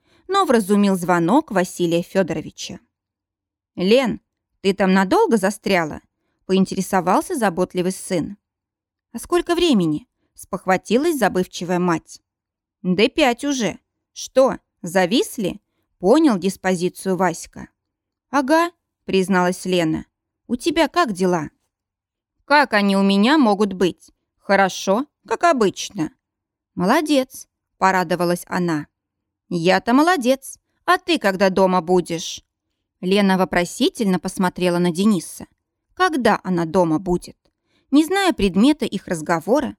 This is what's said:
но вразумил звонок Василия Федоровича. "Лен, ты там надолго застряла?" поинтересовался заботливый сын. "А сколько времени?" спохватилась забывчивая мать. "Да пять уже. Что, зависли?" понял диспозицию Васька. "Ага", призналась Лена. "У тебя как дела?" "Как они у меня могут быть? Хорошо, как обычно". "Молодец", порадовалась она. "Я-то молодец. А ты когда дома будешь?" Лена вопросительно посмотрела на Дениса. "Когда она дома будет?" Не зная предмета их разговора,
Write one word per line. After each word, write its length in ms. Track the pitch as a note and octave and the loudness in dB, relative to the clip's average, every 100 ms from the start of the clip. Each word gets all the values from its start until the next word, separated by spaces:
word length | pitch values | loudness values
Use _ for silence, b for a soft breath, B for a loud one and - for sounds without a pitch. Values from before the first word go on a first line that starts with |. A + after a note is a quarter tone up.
| _ _ - | _ _ -4
но 160 | G4 | 0
вразумил 520 | F#4 A#3 F#3+ G3+ G3+ F#3+ | 2 2 2 2 2 0
звонок 540 | F3+ F3 E3 C4 - | 0 0 2 2 0
Василия 520 | F#3+ F3+ - E3+ E3+ | -2 -4 -2 -2 -2
Федоровича. 760 | F3 F#3+ D#3+ D#3+ D3 - - F#3 _ _ _ _ _ _ _ _ _ | -2 -2 -2 -4 -10 -14 -16 -16 _ _ _ _ _ _ _ _ _
"Лен, 460 | - F#3 B3 A#3+ D#3 _ _ _ _ | -4 2 2 0 -4 _ _ _ _
ты 120 | G3 | -4
там 200 | F#3+ F#3+ | 0 2
надолго 440 | F#3+ F#3+ F4 A4 A#3 | 2 2 2 2 2
застряла?" 640 | F#3+ - G#3 F#3 D#3 - _ _ _ _ - | 0 -4 -2 -2 -2 -8 _ _ _ _ -2
поинтересовался 880 | F#3+ F#3+ - F#3 F#3+ E3+ A#3 - | 0 0 -2 -2 -2 0 -2 -2
заботливый 580 | D#4+ G#3 E3+ F3+ F3+ F3+ | -4 -2 -2 -4 -4 -4
сын. 440 | - - F3+ - G3+ _ _ _ _ _ _ _ | -6 -6 -6 -6 -12 _ _ _ _ _ _ _
"А 60 | A#3 | -16
сколько 360 | - F4 E4+ | -4 -2 0
времени?" 520 | E4+ F4 A3 E3 D3+ - _ _ | 0 2 2 0 -4 -8 _ _
спохватилась 840 | - - F#3 F#3 F#3 - A3+ E4 D4 | -20 -12 -8 -2 -2 0 0 0 0
забывчивая 600 | F#3 F#3 F#3 - E3+ F3+ | 0 0 -4 -6 -4 -2
мать. 420 | F3+ D#3 - - _ _ _ _ _ _ | 0 -2 -6 -20 _ _ _ _ _ _
"Да 260 | F3+ F3+ B3 | -2 2 2
пять 360 | - C4+ A#3+ | 2 0 0
уже. 340 | C#4+ C4+ G3 - _ _ _ | -4 -4 -4 -6 _ _ _
Что, 460 | - - B3+ C4 - _ _ | -18 -2 2 2 0 _ _
зависли?" 800 | F3 F#3 E3 C4+ A4 - F3+ - _ _ _ - | -4 0 2 0 -2 -6 -8 -8 _ _ _ -2
понял 380 | F3+ C#4+ D#4+ G3+ | 2 4 4 2
диспозицию 800 | F#3 - F#3+ F3+ F3+ - F#3+ F3+ | -2 -2 -2 -2 -2 -4 -4 0
Васька. 520 | F#3 E3+ - - - _ _ _ _ _ _ | 0 -2 -12 -18 -20 _ _ _ _ _ _
"Ага", 420 | C4+ C4+ D#4+ E4+ - _ _ | -2 2 2 0 -6 _ _
призналась 600 | - F#3 F3+ F#3 F3+ F3+ | -2 -2 2 0 0 -2
Лена. 420 | F#3 F3+ D#3+ D#3+ - _ _ _ - | -2 -2 -2 -4 -8 _ _ _ -10
"У 80 | A#3+ | -6
тебя 320 | F4 D#4 C#4+ | -2 0 0
как 240 | F4 D4+ | 0 -2
дела?" 380 | F3 F#3 F3 D3+ _ _ _ _ _ _ _ _ _ | 0 0 0 -4 _ _ _ _ _ _ _ _ _
"Как 280 | - D4 C4+ | 0 2 2
они 240 | G#3 G3+ G3 | 2 2 2
у 60 | |
меня 360 | G3 G3 A3+ D#4+ | 2 4 4 4
могут 340 | A#3 G3 G#3 | 4 2 0
быть? 380 | F#3 F#3 - _ _ _ _ | 0 -2 -4 _ _ _ _
Хорошо, 680 | - G3 F#3+ - - G3+ D4 _ - | 0 2 2 0 -2 -2 -4 _ -8
как 180 | - | 0
обычно". 640 | E4+ C4+ G3 - - G#3 D#3 _ _ _ _ _ _ | 2 2 0 -2 -8 -6 -8 _ _ _ _ _ _
"Молодец", 720 | F#3 F3+ D4+ D4+ C#4+ B3+ - - _ _ - | -2 2 2 2 0 -2 -10 -20 _ _ -2
порадовалась 640 | F#3+ F#3+ E3+ F3+ F3 F3 - | 0 2 0 -2 -2 -4 -4
она. 420 | F#3 F3 D3+ D3 _ _ _ _ _ - | -4 -2 -4 -8 _ _ _ _ _ -8
"Я-то 440 | F3 E3+ F#3+ - | -2 2 2 2
молодец. 640 | B3+ E4 F4+ A#3+ C4+ - - _ _ | 2 2 0 0 -2 -6 -20 _ _
А 140 | - F4+ | -2 -2
ты 200 | - D#4+ | 0 -2
когда 320 | G3+ F#3 F#3+ | 0 2 2
дома 300 | F#3+ F#3+ F#3 | 4 2 2
будешь?" 640 | E3 F#3 - E3 - - _ _ _ _ _ - | 0 0 0 -6 -8 -14 _ _ _ _ _ -8
Лена 380 | F#3 G3+ G3 F#3+ | -2 2 2 2
вопросительно 800 | F#3 F3 F3 - D4 - G3+ F3+ | 2 0 -2 -2 -2 -2 -2 -2
посмотрела 600 | F#3 - F3+ - F3 F3 | -4 -4 -4 0 0 0
на 120 | F3 | 0
Дениса. 560 | E3 G#3 C4 - - - _ _ _ _ | 0 0 0 -4 -16 -20 _ _ _ _
"Когда 460 | - F#4 D4+ A3+ G3 | -2 -2 0 0 0
она 220 | - F3 | -2 -2
дома 340 | E3 F#3 E3+ D#3 | 0 0 2 0
будет?" 380 | F#3+ F3 - - _ _ _ _ - | -2 -4 -6 -20 _ _ _ _ 0
Не 140 | C#4 | 2
зная 280 | D#4+ G4 F#4+ | 2 2 0
предмета 540 | - G3 F3 C4 D4+ A3 | 0 0 2 2 2 -4
их 200 | G3 - | -6 -6
разговора, 680 | E3+ D3+ E3 E3+ C#4+ A#3 | -6 -2 -2 0 -2 -2